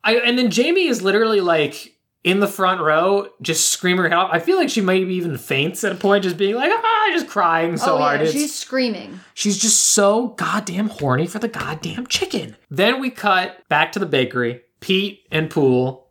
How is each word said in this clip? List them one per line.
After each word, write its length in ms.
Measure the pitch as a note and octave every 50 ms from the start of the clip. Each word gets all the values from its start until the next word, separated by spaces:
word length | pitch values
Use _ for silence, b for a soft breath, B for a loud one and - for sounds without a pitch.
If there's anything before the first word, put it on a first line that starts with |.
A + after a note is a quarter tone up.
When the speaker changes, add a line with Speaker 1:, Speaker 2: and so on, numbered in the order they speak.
| -
Speaker 1:
I, 100 | G#3 A3+ A#3
and 200 | A#3+ A#3+ A#3+ B3
then 120 | B3+ A3+
Jamie 360 | E3+ A3 B3+ D#4 E4+ F#4+ F4+ D#4
is 140 | B3 G#3+
literally, 380 | F3+ G3 F#3+ G#3+ A3+ A3+ A3 G3+
like, 520 | F#3 F3 E3 D#3+ D3+ - - - - - _ _ _ _ _ _ _
in 140 | E3+ F#3 G3+
the 60 | G3+ F#3+
front 340 | G3 - F#3+ F#3 F#3 F3+
row, 460 | D#3+ D#3 D3+ D#3+ E3+ F#3+ G3+ G3+ G3+ - - _
just 280 | C#3 - E3 C#3+ - -
screaming 340 | - - - F3+ F3+ F#3 F3+
her 60 | D#3+
head 80 | E3+ E3+
off. 120 | F#3+ F#3 E3
I 60 | E3+
feel 180 | E3+ - F#4 F#4+
like 120 | E4+ -
she 120 | - A#3
maybe 320 | G3 F#3 F#3 F#3+ F#3+ F3+ F#3
even 220 | F3+ E3+ E3+ C#3+ A#2+
faints 440 | - - D3 C3+ C#3+ E3+ F#3 - -
at 60 | G3+ -
a 20 |
point, 280 | - - G3 G3+ G3+ F#3+
just 120 | F#3 F3 D#3+
being 180 | G3+ G3 G#3+
like, 160 | A#3+ C#4 E4 G#4+
"Ah," 340 | A4+ A4+ A4 A4+ A4 G#4+ G#4
just 160 | D#4+ E4+ C4+ -
crying 500 | - G3+ F3+ E3+ E3 E3 E3 E3+ F3 -
so 160 | - F3+ F3+
Speaker 2:
Oh, 20 |
yeah, 60 | -
Speaker 1:
hard. 200 | D3 D3 C#3+ C#3+
It's 100 | D3+ D#3+
Speaker 2:
she's 220 | D3+ C#4 D4+ D4 -
screaming. 640 | - - - B3+ C4 B3+ A#3+ G#3+ F3 G#3 G3 F#3+ F#3 - - _
Speaker 1:
She's 240 | - - G#3 G3+ G3+
just 220 | - A3+ - -
so 480 | - - - - G3+ G3 G#3 A3+ B3+ A#3
goddamn 600 | - - F3 - - G#3+ G#3 - F3 F#3 G#3+ G#3
horny 380 | - - D3 C#3 B2+ C3 E3 F3
for 120 | - G#3+
the 80 | A#3+ A#3
goddamn 580 | - - - - D#3+ D#3 - E3 D#3+ - B3 -
chicken. 480 | - - - F#4+ - G#3 - A#2 - _ _ _
Then 300 | C#3+ C#3 F#3+ A3 B3+ C4
we 80 | C4+ B3+
cut 480 | B3 - - G#3 F#3+ F#3 F3+ - - - _ _
back 220 | D3+ D3 D#3+ D#3+ -
to 60 | G#3
the 60 | G3
bakery. 560 | D#3+ C#3 C3+ C3 B2 - B2 A#2+ A#2 B2 B2 _ _ _ _
Pete 400 | - - F#3+ F#3 G3 G3 G3 _ _ _
and 180 | - D#3 D#3+ D#3+
Poole 520 | - E3 C#3+ C3 B2+ B2 B2+ C3 C3 - _ _